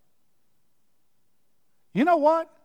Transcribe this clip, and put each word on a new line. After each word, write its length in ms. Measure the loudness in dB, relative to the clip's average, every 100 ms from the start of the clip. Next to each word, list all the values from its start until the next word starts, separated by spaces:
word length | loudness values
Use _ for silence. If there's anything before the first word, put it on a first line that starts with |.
| _ _ _ _ _ _ _ _ _ _ _ _ _ _ _ _ _ _ _
You 120 | -4 0
know 120 | 0
what? 300 | 0 -2 -4 -16